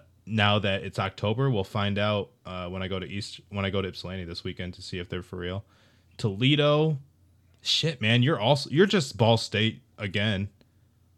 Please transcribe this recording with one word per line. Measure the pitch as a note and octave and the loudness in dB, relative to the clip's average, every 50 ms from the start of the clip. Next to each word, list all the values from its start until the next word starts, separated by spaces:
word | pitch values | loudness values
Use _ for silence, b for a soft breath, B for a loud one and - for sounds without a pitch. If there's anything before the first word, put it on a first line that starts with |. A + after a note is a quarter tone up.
| - _ _ _ _ | -14 _ _ _ _
now | - A2+ G#2+ G#2 G#2 G#2 G#2+ | -4 2 4 4 4 4 4
that | G2 G2+ G2 G2 - | 2 0 -2 -2 -4
it's | F#2+ - - | -6 -4 -4
October, | G2 F#2 - - - G#2 A2 A#2+ C#3 C#3 | -4 -4 -4 -2 -2 -2 0 0 0 0
we'll | B2 G2+ F#2+ | 0 0 -2
find | - - G#2+ G2+ G2+ G2+ G2+ | -2 -2 -2 -2 0 0 0
out, | G#2 G#2+ G#2+ G#2 F#2 - _ _ _ | 0 0 0 -2 -2 -6 _ _ _
uh, | F2+ F#2 F#2 F2+ F2 | -12 -10 -8 -8 -8
when | F#2 F#2+ F#2 | -6 -6 -6
I | F#2 | -6
go | F#2+ F#2 | -6 -6
to | F2+ | -6
East, | C#2 F2+ G2+ G2 - - - - _ | -8 -8 -10 -10 -10 -14 -18 -16 _
when | G2 G2+ G2 | -6 -4 -2
I | F#2+ | -2
go | F2+ G2 F#2+ | 0 -2 -2
to | F#2 | -4
Ypsilanti | - - - F2 F#2 F#2+ F2+ | -6 -10 -12 -10 -10 -10 -10
this | E2 E2+ - - | -10 -10 -10 -10
weekend | F#2 F2 - F2+ F2+ F2+ | -10 -8 -8 -8 -10 -10
to | - F#2 | -12 -14
see | - - F2+ | -10 -10 -10
if | F2 - | -8 -8
they're | - F2+ E2+ | -8 -10 -10
for | - - | -10 -10
real. | F2+ F2 F2+ F#2 G2 - _ _ _ _ _ _ _ _ _ _ - | -8 -8 -6 -6 -8 -10 _ _ _ _ _ _ _ _ _ _ -4
Toledo, | - A2 F#2+ G2 B2 C3+ D3 D3 D3 D3 D3 D3+ D#3 D#3+ D3+ C3+ - _ _ _ _ _ _ _ _ _ _ _ - | -4 -4 -2 2 2 4 4 4 4 4 4 4 2 2 0 -2 -6 _ _ _ _ _ _ _ _ _ _ _ -4
shit, | - - - - D#3+ D3+ - | -2 -2 0 -2 -2 -2 0
man, | A2 G#2+ A#2 B2 B2 | 2 4 4 4 4
you're | B2 B2 G2+ | 4 2 2
also, | G#2 A#2 D3 C#3 - - | 4 4 4 2 2 0
you're | - D3+ G3 | 4 4 4
just | G3+ A3+ G3 C3+ - - | 6 4 2 0 -2 0
Ball | G2 A2+ A2+ A#2 | 4 6 6 6
State | A2 - - - G2+ A2 A2+ - - - _ _ | 4 2 -2 0 0 0 0 -2 -4 -12 _ _
again. | - G#2+ G2+ E2+ G2+ G2+ A2 G#2 F#2 G2 G2+ - _ _ _ _ _ _ _ _ _ _ _ _ | -10 -8 -4 -2 0 0 0 0 -2 -4 -6 -8 _ _ _ _ _ _ _ _ _ _ _ _